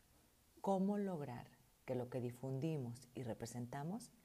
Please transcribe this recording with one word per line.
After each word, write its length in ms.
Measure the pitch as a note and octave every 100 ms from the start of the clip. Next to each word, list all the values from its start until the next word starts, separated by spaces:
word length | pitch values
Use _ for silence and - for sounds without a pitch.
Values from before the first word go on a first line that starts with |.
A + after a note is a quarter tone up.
| - - - - - -
¿cómo 380 | - F#3+ F#3+ G#3
lograr 480 | G3 F3 C#3+ A#2 - - - - -
que 100 | B2+
lo 160 | B2
que 100 | C3
difundimos 880 | A#2+ A#2+ C3+ C3 D#3+ D#3 A#2+ A#2+ - -
y 80 |
representamos 880 | A2+ G2+ A#2 A#2+ A#2+ C#3 D3+ A3 - -